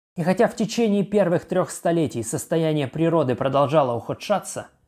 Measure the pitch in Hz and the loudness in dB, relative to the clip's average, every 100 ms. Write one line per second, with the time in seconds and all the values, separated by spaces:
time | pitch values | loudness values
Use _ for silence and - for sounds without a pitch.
0 | _ - 170 185 214 226 214 - 226 202 | _ -6 -2 2 2 0 -4 0 2 2
1 | 196 208 175 170 - 185 170 - 180 170 | 2 2 2 0 -2 -2 -2 -2 0 0
2 | 151 175 165 139 - 165 160 151 131 156 | 0 -2 -6 -6 -2 0 0 0 -2 0
3 | 165 165 127 123 135 139 139 156 131 117 | 2 2 2 0 0 2 2 4 2 -2
4 | - 139 - 196 - 120 - _ | -6 -10 -2 -4 -4 -12 -14 _